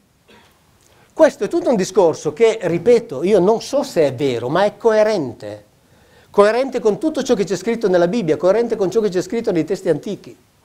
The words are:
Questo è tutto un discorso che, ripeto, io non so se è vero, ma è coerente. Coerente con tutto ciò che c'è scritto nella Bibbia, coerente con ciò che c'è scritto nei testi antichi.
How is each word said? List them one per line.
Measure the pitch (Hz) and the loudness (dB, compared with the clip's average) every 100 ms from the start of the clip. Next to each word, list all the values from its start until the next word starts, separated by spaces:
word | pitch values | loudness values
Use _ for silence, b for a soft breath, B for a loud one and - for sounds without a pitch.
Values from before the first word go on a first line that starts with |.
| _ _ _ - _ _ _ _ b b b | _ _ _ -20 _ _ _ _ b b b
Questo | - 302 - | 2 2 2
è | 202 | -4
tutto | 339 339 | -2 0
un | 226 | 0
discorso | 196 214 165 - 151 | 0 2 2 0 -6
che, | 147 226 208 | 0 0 2
ripeto, | 175 165 170 233 - 135 | -4 0 2 2 2 -4
io | 175 208 | 0 2
non | 185 226 | 2 0
so | - 269 | -2 -4
se | 262 175 143 | -2 0 0
è | |
vero, | 123 139 117 123 | 0 -2 -2 -2
ma | 165 | 0
è | 208 208 | 0 0
coerente. | 233 214 214 208 131 110 104 104 - _ b b b b b | 0 2 2 0 -6 -10 -14 -16 -20 _ b b b b b
Coerente | - 208 233 269 262 | 2 4 2 -2 0
con | 214 202 | -2 0
tutto | 311 311 | -2 -2
ciò | 262 | 0
che | 226 | 0
c'è | 185 190 | 0 -4
scritto | 233 233 214 | -4 -2 2
nella | 180 175 | 2 2
Bibbia, | 233 165 147 | 0 -2 0
coerente | 180 214 240 233 | 2 2 0 -2
con | 185 | -2
ciò | 226 | 0
che | 208 | -2
c'è | 180 | -2
scritto | 175 233 233 | -4 -4 -2
nei | 175 151 | -2 -2
testi | 190 202 | -4 -2
antichi. | 190 214 190 - - _ _ | -4 -4 -10 -14 -20 _ _